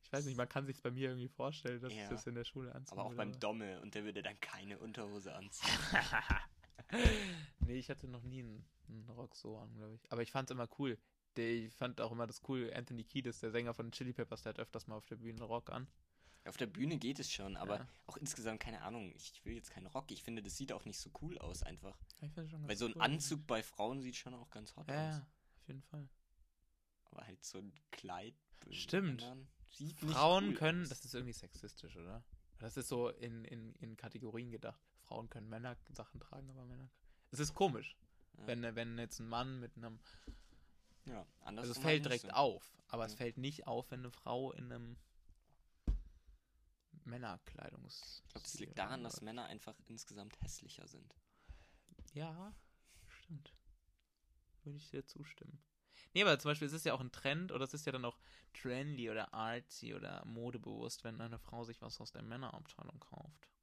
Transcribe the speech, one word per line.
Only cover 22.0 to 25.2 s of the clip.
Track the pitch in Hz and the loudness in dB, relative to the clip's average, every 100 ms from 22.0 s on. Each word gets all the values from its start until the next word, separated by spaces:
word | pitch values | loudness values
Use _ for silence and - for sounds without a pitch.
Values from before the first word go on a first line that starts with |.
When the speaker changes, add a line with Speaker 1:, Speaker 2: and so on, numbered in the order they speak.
| - - | -14 -8
Speaker 1:
Ich | 147 | -8
find | 151 160 | -6 -6
schon | 160 | -6
Speaker 2:
Weil | 147 | 0
Speaker 1:
ganz | 104 | 2
Speaker 2:
so | 117 | 2
ein | - | 6
Speaker 1:
cool | |
Speaker 2:
Anzug | 117 151 139 151 | 6 6 4 0
Speaker 1:
eigentlich. | 151 | 4
Speaker 2:
bei | 113 | 2
Frauen | 110 - 104 135 | 2 2 2 2
sieht | 127 123 | -2 -4
schon | - | -6
auch | 123 120 | -10 -10
ganz | - - - | -12 -12 -10
hot | 151 | -2
Speaker 1:
Ja, | 143 160 | 2 2
Speaker 2:
aus. | |
Speaker 1:
ja, | 156 | 0